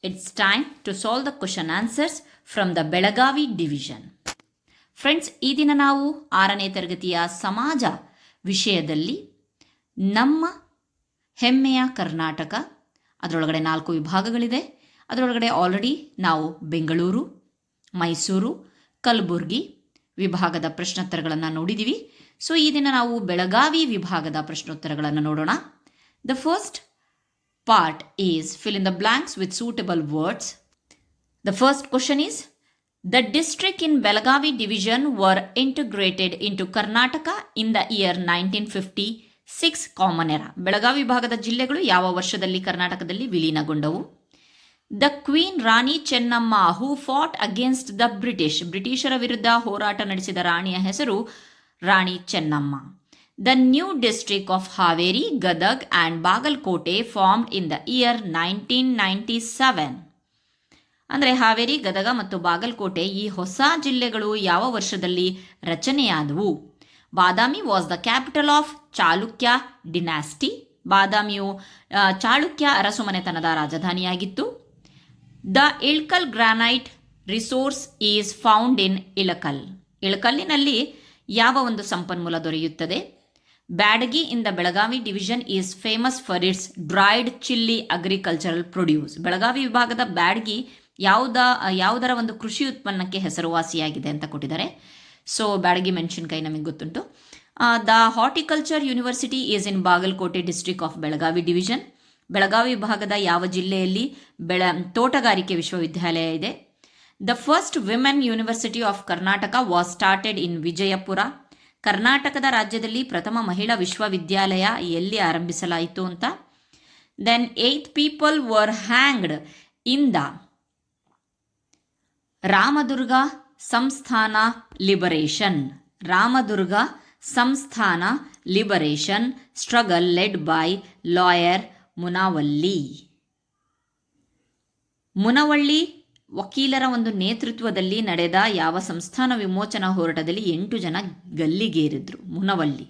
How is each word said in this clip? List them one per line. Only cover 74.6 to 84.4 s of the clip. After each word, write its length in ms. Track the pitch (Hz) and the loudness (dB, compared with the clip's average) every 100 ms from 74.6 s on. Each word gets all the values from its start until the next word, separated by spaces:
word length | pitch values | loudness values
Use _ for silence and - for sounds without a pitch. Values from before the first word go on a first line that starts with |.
| _ _ _ _ _ _ _ - - | _ _ _ _ _ _ _ -16 2
The 180 | 190 294 285 | 4 4 4
ಇಳ್ಕಲ್ 480 | 269 311 302 359 330 | 0 0 2 0 0
ಗ್ರಾನೈಟ್ 580 | 220 226 220 233 254 254 - _ _ - | 2 4 4 2 0 -4 -20 _ _ -6
resource 540 | 220 226 262 269 269 - _ | -4 -2 0 0 -4 -10 _
is 280 | 214 208 202 - 233 | 0 2 0 0 4
found 340 | 214 240 240 190 | 4 4 2 2
in 80 | 190 - - | 0 -6 -2
ಇಳಕಲ್. 440 | 190 175 156 139 - - _ _ | -2 -2 -4 -6 -10 -18 _ _
ಇಳಕಲ್ಲಿನಲ್ಲಿ 760 | 196 196 240 277 349 294 277 233 285 - - _ - | -4 0 0 0 0 0 2 0 -2 -8 -20 _ -4
ಯಾವ 280 | 208 233 262 | 4 4 4
ಒಂದು 220 | 247 214 | 0 -2
ಸಂಪನ್ಮೂಲ 540 | 202 185 180 175 170 165 | -4 -6 -4 -6 -4 -4
ದೊರೆಯುತ್ತದೆ? 800 | 160 160 160 160 165 208 381 _ _ _ _ _ _ | -4 -4 -4 -4 -4 -4 -6 _ _ _ _ _ _
ಬ್ಯಾಡಗಿ 500 | 175 208 226 247 285 320 | 2 4 6 2 0 0
in 60 | |
the 120 | 240 | -2